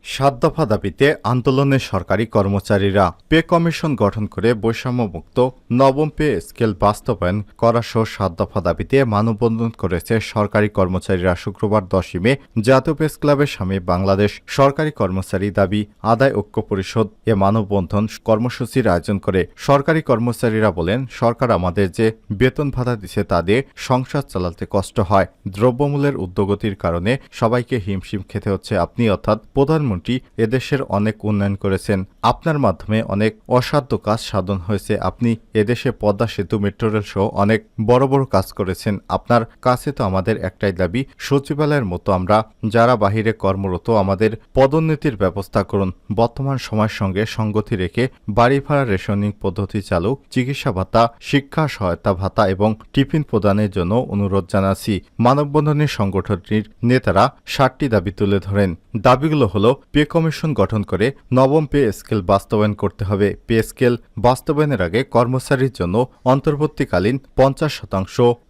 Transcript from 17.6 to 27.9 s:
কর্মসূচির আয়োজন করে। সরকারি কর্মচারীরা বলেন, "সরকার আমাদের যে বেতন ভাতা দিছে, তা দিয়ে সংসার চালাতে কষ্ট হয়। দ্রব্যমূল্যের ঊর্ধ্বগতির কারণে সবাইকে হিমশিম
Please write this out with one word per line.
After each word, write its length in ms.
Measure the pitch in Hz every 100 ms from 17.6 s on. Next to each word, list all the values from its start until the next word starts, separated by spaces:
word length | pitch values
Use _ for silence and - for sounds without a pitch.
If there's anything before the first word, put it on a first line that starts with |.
| 98 101 90 104 107 -
কর্মসূচির 640 | - 107 123 - 120 135 113
আয়োজন 300 | 87 82 101
করে। 280 | - 92 87 -
সরকারি 460 | - 139 139 160
কর্মচারীরা 680 | - 117 120 117 120 110 110
বলেন, 360 | 87 85 117 131
"সরকার 400 | - 117 117 123
আমাদের 420 | 98 90 87 98
যে 200 | 82 110 110 _
বেতন 380 | 101 127 - 143
ভাতা 260 | 127 123 117
দিছে, 280 | 92 -
তা 180 | 101 87
দিয়ে 200 | 85 113 135 -
সংসার 460 | - 127 131 147
চালাতে 440 | - - 90 82 95
কষ্ট 300 | 104 95 -
হয়। 260 | 90 101 90 _ 101
দ্রব্যমূল্যের 680 | 95 123 123 143 143 143 139
ঊর্ধ্বগতির 580 | 90 90 98 101 110 95
কারণে 420 | 87 85 90 131 -
সবাইকে 460 | - 117 123 117 127
হিমশিম 440 | 92